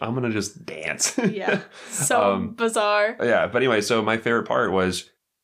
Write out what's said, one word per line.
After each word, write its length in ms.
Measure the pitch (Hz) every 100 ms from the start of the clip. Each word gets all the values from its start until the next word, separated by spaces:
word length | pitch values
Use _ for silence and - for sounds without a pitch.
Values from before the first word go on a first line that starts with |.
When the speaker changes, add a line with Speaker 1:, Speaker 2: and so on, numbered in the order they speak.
Speaker 1:
I'm 140 | 107 123
gonna 160 | 123
just 340 | 107 98 - -
dance." 500 | 76 78 76 - -
<laughs> 40 | 226
Speaker 2:
Yeah. 320 | 214 190 202 - - -
So 280 | - 151 247 208
Speaker 1:
Um, 200 | 98 - -
Speaker 2:
bizarre. 600 | 226 226 208 208 208 233
Speaker 1:
yeah, 240 | 120 104 85
but 120 | 117
anyway, 240 | 131 110
so 200 | 101 117
my 160 | 107 110
favorite 300 | 117 117 101
part 240 | 120 113
was, 400 | 92 92 92 - _ _ _